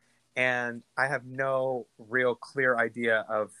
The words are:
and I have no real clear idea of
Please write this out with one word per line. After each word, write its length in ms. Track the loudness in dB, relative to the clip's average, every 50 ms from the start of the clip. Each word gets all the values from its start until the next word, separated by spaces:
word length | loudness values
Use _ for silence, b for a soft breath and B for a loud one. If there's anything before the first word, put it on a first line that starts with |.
| _ _ _ _ _ _ -2 0
and 440 | 0 2 2 0 -2 -4 -6 -8 -12 _ -2 -2
I 100 | 0 0
have 180 | 0 -2 -4
no 640 | -6 -6 -4 -2 0 0 0 0 0 -2 -4 -6 _ _ -20
real 360 | -10 -2 0 2 2 2 2
clear 420 | 0 -6 -10 -2 0 2 2 4 4
idea 480 | 2 0 0 -2 0 2 2 2 0 0
of 220 | -2 -2 -2 -4 -6 -20